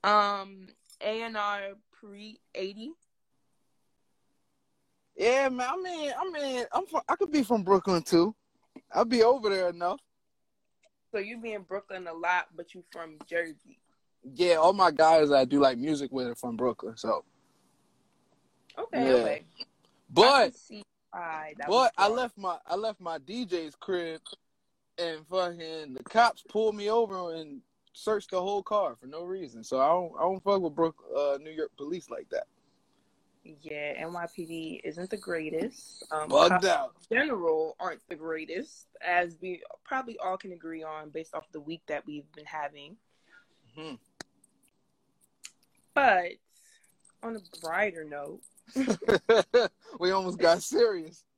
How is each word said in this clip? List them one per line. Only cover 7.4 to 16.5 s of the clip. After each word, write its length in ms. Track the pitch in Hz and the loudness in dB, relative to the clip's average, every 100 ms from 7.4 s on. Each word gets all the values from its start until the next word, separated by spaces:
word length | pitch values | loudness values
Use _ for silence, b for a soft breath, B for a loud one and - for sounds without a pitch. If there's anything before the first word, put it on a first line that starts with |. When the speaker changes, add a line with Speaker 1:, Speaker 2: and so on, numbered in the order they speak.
Speaker 2:
from 200 | 226 233 | 2 2
Brooklyn 380 | 180 196 - 175 | 4 4 4 0
too. 320 | - 170 185 - _ _ _ - _ | 4 4 4 0 _ _ _ -20 _
I'll 120 | - 240 | 0 2
be 180 | 233 | 6
over 260 | 226 269 214 | 6 6 2
there 200 | 190 180 | 0 -2
enough. 300 | 170 175 269 _ _ _ _ _ _ _ _ _ _ _ | -2 -4 -4 _ _ _ _ _ _ _ _ _ _ _
Speaker 1:
So 60 | 214 | -8
you 180 | 202 233 | -6 -10
be 160 | 226 | -10
in 80 | 208 | -10
Brooklyn 460 | 180 196 - 190 175 | -8 -10 -10 -12 -12
a 60 | |
lot, 340 | 165 170 180 - 165 | -4 0 0 -2 -14
but 160 | 170 | -16
you 100 | 185 - | -18 -18
from 280 | 170 165 156 - | -14 -14 -16 -4
Jersey. 500 | 170 165 147 _ _ _ _ _ _ 131 | -4 -4 -10 _ _ _ _ _ _ -18
Speaker 2:
Yeah, 220 | 131 175 165 | 0 4 8
all 180 | 170 | 6
my 160 | 196 180 | 6 4
guys 420 | 147 156 165 151 | 6 8 8 8
I 140 | 143 127 | 6 4
do, 140 | 143 | 6
like, 180 | 139 120 | 4 4
music 340 | 143 147 139 | -2 -2 -4
with 160 | 131 123 | -4 -6
are 80 | 117 | -6
from 220 | 123 | -8